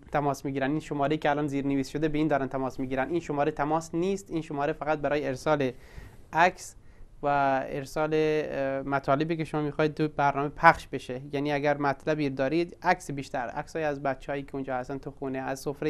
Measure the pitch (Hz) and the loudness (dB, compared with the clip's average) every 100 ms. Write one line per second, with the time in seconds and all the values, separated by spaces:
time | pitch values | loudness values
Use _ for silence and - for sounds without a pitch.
0 | - 151 143 135 147 139 135 151 - 147 | -2 0 0 0 -2 -2 0 0 -2 0
1 | 139 156 156 143 151 139 139 139 131 147 | 2 2 2 2 0 0 0 0 0 0
2 | 156 151 156 143 135 135 131 117 131 135 | 0 2 2 2 0 -2 -4 -4 -4 -2
3 | 131 170 165 147 147 151 147 160 160 165 | 0 -2 -2 0 0 0 0 0 -2 -2
4 | 185 196 - 160 156 147 143 151 143 151 | 0 -2 -4 -6 -4 -2 -2 -2 -2 0
5 | 143 147 139 127 156 151 131 - - - | 0 0 -2 -2 0 2 2 -2 -14 -18
6 | - - - 156 180 - - - - - | -18 -20 -4 4 4 4 -14 -18 -20 -20
7 | - - 143 143 139 135 - 143 135 160 | -20 -4 0 2 4 2 -2 -6 -6 -2
8 | 156 156 156 156 147 139 135 135 139 139 | 2 2 4 2 0 -2 -2 -2 0 0
9 | 143 139 156 165 151 156 151 139 156 143 | 4 2 2 -2 -2 -2 -2 2 0 2
10 | 151 147 143 135 143 - 165 151 - 135 | -2 2 2 2 -2 6 8 8 2 -8
11 | - 127 143 143 147 143 143 143 143 135 | -6 -10 -6 -2 0 2 2 2 2 0
12 | - 156 143 135 135 165 175 - 170 185 | -2 0 0 0 0 0 -2 -2 0 2
13 | - 143 135 143 120 143 151 165 156 139 | 0 -8 -6 -6 -6 -6 -8 -4 -2 -2
14 | 143 131 - 143 139 139 135 127 127 135 | -2 -4 -6 -8 -6 -8 -4 -6 -6 -8
15 | 143 135 135 131 131 135 151 139 156 | -10 -8 -6 -6 -6 -6 -6 -4 -2